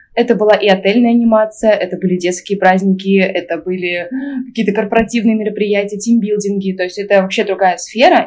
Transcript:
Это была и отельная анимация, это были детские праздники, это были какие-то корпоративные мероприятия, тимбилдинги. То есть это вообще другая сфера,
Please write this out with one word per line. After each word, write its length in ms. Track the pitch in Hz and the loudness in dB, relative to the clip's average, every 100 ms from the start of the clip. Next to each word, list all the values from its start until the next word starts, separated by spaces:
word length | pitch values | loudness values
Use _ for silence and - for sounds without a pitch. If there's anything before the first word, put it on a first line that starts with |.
| _ - | _ -2
Это 200 | 240 202 | 0 2
была 200 | 214 202 | 4 4
и 120 | 208 | 4
отельная 440 | 190 196 233 240 | 2 2 2 4
анимация, 600 | 240 233 220 220 - 220 | 4 4 2 0 0 0
это 260 | 202 185 180 | 0 -2 -4
были 200 | 185 180 | -2 -2
детские 400 | 175 180 - 196 | -2 -4 -4 0
праздники, 600 | 185 190 196 190 190 196 | 2 4 2 0 2 2
это 400 | 190 175 170 165 | 2 -2 -6 -6
были 520 | 185 185 180 175 175 262 285 262 - | -4 -6 -4 -6 -6 -8 -6 -8 -8
какие-то 260 | - 202 | -4 -2
корпоративные 640 | 208 202 226 226 240 220 220 | -2 0 -2 0 0 0 0
мероприятия, 600 | 208 202 208 202 202 202 | -2 -4 -2 -2 -4 -6
тимбилдинги. 760 | 233 233 208 208 202 202 190 | 0 0 0 -2 -2 -4 -4
То 100 | 185 | -4
есть 140 | 185 202 | -6 -6
это 220 | 196 202 | 0 2
вообще 240 | 190 226 196 | 2 -2 -2
другая 320 | 190 190 170 | 0 0 0
сфера, 420 | - 220 311 269 | -6 2 4 4